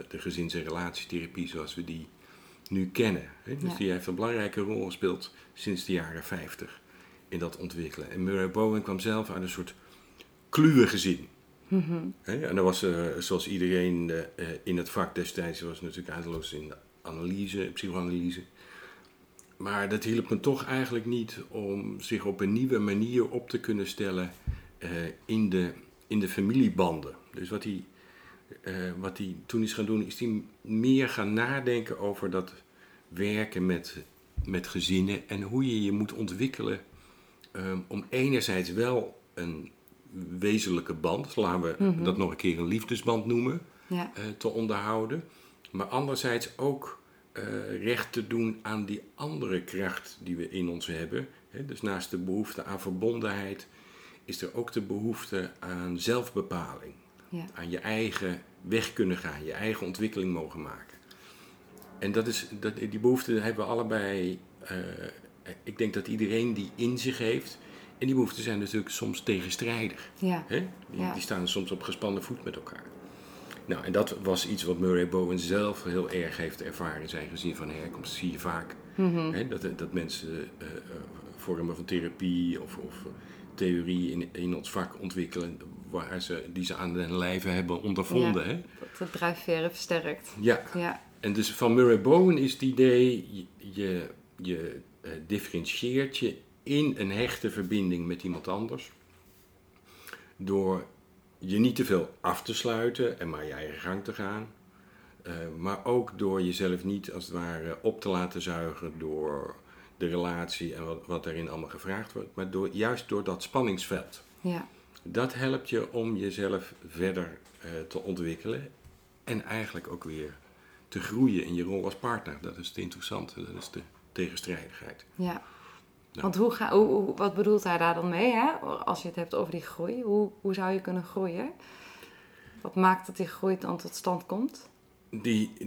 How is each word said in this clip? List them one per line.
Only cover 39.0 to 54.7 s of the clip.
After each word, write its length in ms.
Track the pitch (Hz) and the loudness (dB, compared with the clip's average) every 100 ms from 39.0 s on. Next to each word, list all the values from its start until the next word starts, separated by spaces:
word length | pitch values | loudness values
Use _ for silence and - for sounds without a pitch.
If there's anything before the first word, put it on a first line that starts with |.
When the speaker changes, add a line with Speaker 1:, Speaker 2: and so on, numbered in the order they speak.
| - - - | 0 -8 -14
Speaker 1:
een 360 | - 85 80 - - - - - 92 90 90 | -8 -6 -6 -10 -18 -20 -20 -14 -10 -8 0
wezenlijke 560 | 101 110 98 87 85 | 4 4 4 0 0
band, 420 | 80 85 101 143 - | -2 0 0 0 2
laten 240 | 95 90 | 2 4
we 120 | 82 78 | 2 4
Speaker 2:
Mhm. 180 | 196 160 | 4 4
Speaker 1:
dat 120 | 175 - | 2 2
nog 140 | 90 | 0
een 60 | - | 2
keer 220 | 92 82 | 0 2
een 80 | 85 | 2
liefdesband 600 | 110 110 117 - 113 107 | 0 0 -2 2 2 2
noemen, 340 | 120 123 170 - - - | 2 2 0 -6 -14 -4
Speaker 2:
Ja. 240 | 180 175 | -4 -4
Speaker 1:
eh, 80 | - 104 104 | -6 -8 -2
te 100 | 113 | -2
onderhouden. 760 | 113 110 101 104 113 110 156 165 - - - - | 0 0 0 0 0 0 -4 -6 -16 -20 -20 -8
Maar 160 | 95 98 | -4 0
anderzijds 640 | 127 139 131 131 117 - - | 0 0 0 2 0 -2 0
ook, 400 | 135 131 - - - - - | 0 0 -4 -14 -18 -20 -16
eh, 500 | 107 104 107 101 101 | -10 -6 -6 -4 -2
recht 300 | 104 117 - | 0 0 0
te 140 | 120 104 | -2 0
doen 320 | 117 113 110 | 2 2 0
aan 220 | 107 107 | -4 -2
die 160 | 98 104 - | -2 -6 -8
andere 480 | - 151 156 95 92 | -8 -6 -4 0 -2
kracht 540 | 87 92 92 - - - | -2 -2 -2 -4 -10 -12
die 140 | 90 85 | -6 -4
we 120 | 82 | -2
in 180 | 92 87 | -2 -2
ons 180 | 85 - | -2 -4
hebben. 420 | 82 80 - 131 - - | -4 -4 -4 -6 -12 -14
Hè, 140 | - | -10
dus 180 | 139 - | -8 -4
naast 280 | 107 95 - | -4 -2 -4
de 80 | 92 | -4
behoefte 460 | 92 98 107 - | -2 -2 -2 -6
aan 160 | - 98 | -8 -6
verbondenheid 840 | 98 90 110 117 107 98 98 98 - - - - - - | -4 0 0 0 -2 -2 -4 -8 -14 -20 -20 -20 -20 -18
is 180 | - 95 | -10 -8
er 120 | 90 | -6
ook 180 | 120 117 | -4 -4